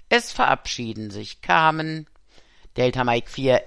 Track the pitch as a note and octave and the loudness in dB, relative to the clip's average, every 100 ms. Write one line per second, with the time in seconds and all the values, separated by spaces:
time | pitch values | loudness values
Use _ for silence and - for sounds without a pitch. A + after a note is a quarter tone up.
0 | - A#3+ - - F#3 C3+ - - A#2 G#2+ | 0 0 0 0 2 2 -2 -8 -8 -8
1 | G#2+ G2 F#2+ - - E3+ D#3+ D#3 D#3+ D#3+ | -10 -12 -14 -8 0 2 4 2 -4 -8
2 | D#3 _ _ - - _ - - B2+ B2+ | -12 _ _ -20 -20 _ -10 -2 0 2
3 | B2 A#2+ - - C3 B2 | 0 0 -2 -2 2 2